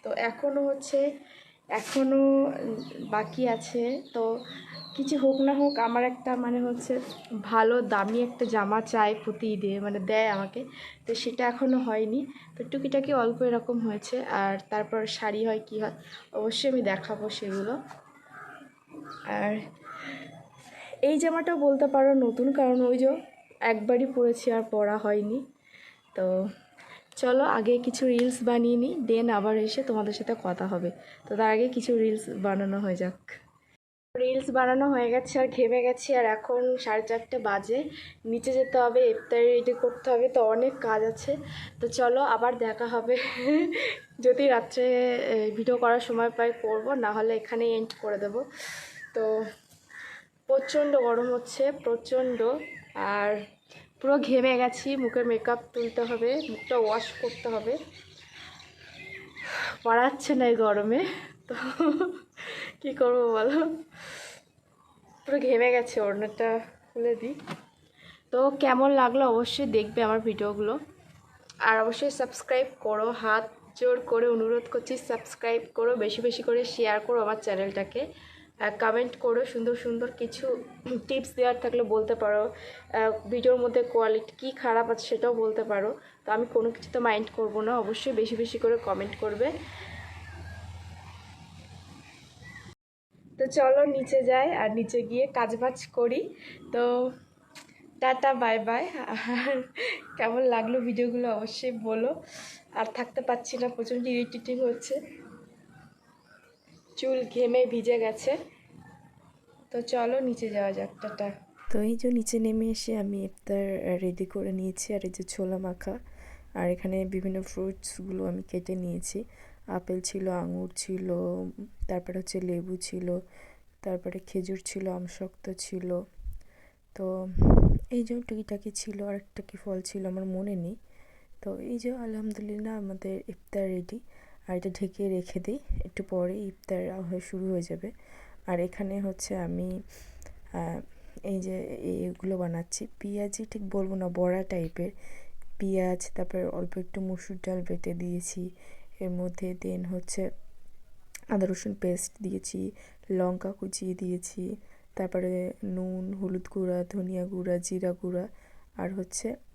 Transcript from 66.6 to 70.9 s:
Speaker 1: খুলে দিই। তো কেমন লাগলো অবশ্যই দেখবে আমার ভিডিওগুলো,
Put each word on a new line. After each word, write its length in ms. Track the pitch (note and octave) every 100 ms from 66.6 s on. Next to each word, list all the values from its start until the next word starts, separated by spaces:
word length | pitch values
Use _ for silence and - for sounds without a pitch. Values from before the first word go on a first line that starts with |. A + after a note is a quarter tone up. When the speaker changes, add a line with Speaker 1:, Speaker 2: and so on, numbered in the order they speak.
| A3+ - _
Speaker 1:
খুলে 280 | A#3+ A#3 A#3
দিই। 140 | A#3 C#4+ - - - _ _ _ - - _
তো 80 | B3 C4+ C#4
কেমন 240 | C#4 B3+ C4+ C#4
লাগলো 220 | B3 B3+ C4
অবশ্যই 360 | A3+ A#3+ - C#4 G#3+
দেখবে 240 | G#3 -
আমার 180 | A3 A3 A3
ভিডিওগুলো, 460 | G3 G#3 G#3 G#3 C#4 -